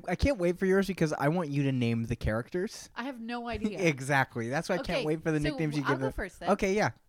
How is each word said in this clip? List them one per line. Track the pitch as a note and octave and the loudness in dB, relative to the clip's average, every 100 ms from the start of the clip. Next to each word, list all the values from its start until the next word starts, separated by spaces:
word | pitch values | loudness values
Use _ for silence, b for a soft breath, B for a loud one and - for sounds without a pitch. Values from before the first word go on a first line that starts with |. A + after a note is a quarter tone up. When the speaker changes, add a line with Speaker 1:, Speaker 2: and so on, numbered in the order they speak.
| F3 | 0
Speaker 1:
I | F3 | 0
can't | C4+ B3 | 2 2
wait | F3 F3 | 2 2
for | F#3+ | 4
yours | F#3+ F#3+ | 4 4
because | F#3 D#3+ | 2 0
I | D3 C#3 | 2 2
want | F3 D#3 | 2 0
you | C#3+ | 0
to | C#3 | 2
name | C3 A#2 A#2 | 2 2 2
the | A2+ A#2+ | -2 -2
characters. | - G#2+ B2+ F3+ G#3 - - | -2 -2 -2 -4 -4 -6 -16
Speaker 2:
I | - | -10
have | B3 B3 | -10 -8
no | A3+ A#3+ A#3+ | -8 -8 -6
idea. | A3 G#3+ F#3+ | -4 -4 0
Speaker 1:
<laughs> | E3+ | 0
Exactly. | C3 C3+ C#3 C3 B2 A#2 | 0 2 2 2 -2 -4
That's | C#3+ - | -2 -2
why | D3 | -2
I | |
can't | C4+ C4+ | 0 -2
Speaker 2:
Okay, | D3+ | 0
Speaker 1:
wait | D#3+ | -2
for | D#3+ | 0
the | D#3 | 0
Speaker 2:
so | |
Speaker 1:
nicknames | D3+ D#3+ D#3 D3 | 0 -2 -2 0
you | |
Speaker 2:
I'll | C3+ | 0
Speaker 1:
give | C3+ | 0
Speaker 2:
go | C3 | -2
Speaker 1:
them. | |
Speaker 2:
first | - - - | -4 -8 -4
then. | - | 0
Speaker 1:
Okay, | - G3 | 2 2
yeah. | G3+ D#3 - | 2 0 -2